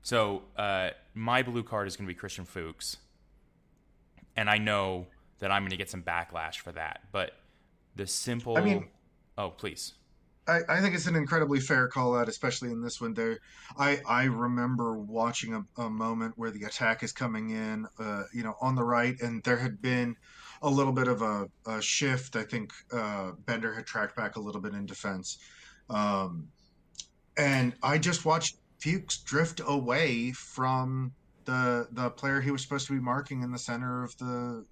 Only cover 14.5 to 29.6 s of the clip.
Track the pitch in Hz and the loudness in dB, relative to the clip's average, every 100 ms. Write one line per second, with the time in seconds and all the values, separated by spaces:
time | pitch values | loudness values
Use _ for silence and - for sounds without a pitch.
14.5 | 123 123 123 117 110 104 113 117 117 117 | 2 2 2 0 -2 -4 0 0 0 -4
15.5 | 110 98 - 117 110 113 113 113 113 113 | -6 -6 -6 -4 -2 -2 -2 -4 -4 -6
16.5 | 104 104 - 117 113 110 - 123 110 110 | -6 -8 0 2 2 -2 -4 -2 -2 -4
17.5 | 110 110 107 110 - 110 101 98 120 110 | -4 -2 -4 -6 -8 -4 -4 -4 -4 -6
18.5 | 107 127 131 120 120 123 127 120 117 123 | -2 0 2 4 4 2 2 -2 -2 2
19.5 | 120 123 104 127 123 123 117 - - - | 2 2 0 0 2 2 -2 -14 -20 -20
20.5 | - 147 139 135 131 127 117 110 104 98 | -4 2 4 4 4 4 4 2 0 -2
21.5 | _ - 110 104 - 143 131 131 113 110 | _ -6 -2 0 2 2 0 -2 -4 -2
22.5 | 120 104 - - 120 107 104 95 87 101 | -4 -6 -12 -6 -2 -2 -2 -6 -8 -4
23.5 | 113 113 110 - 110 104 - 107 113 104 | -2 -2 -4 -6 -2 -2 -2 -4 -4 -6
24.5 | 104 104 101 98 95 104 95 90 - - | -4 -4 -6 -8 -6 -4 -4 -6 -12 -14
25.5 | - - - _ 107 104 101 95 85 76 | -20 -20 -20 _ 0 2 2 -2 -6 -10
26.5 | _ _ _ _ - - _ _ - 143 | _ _ _ _ -18 -18 _ _ 2 4
27.5 | 135 123 120 131 151 170 170 160 165 160 | 6 4 2 2 4 2 2 4 4 2
28.5 | - _ _ 151 185 - - - 143 165 | -6 _ _ 0 0 -2 -6 0 2 2
29.5 | - | 0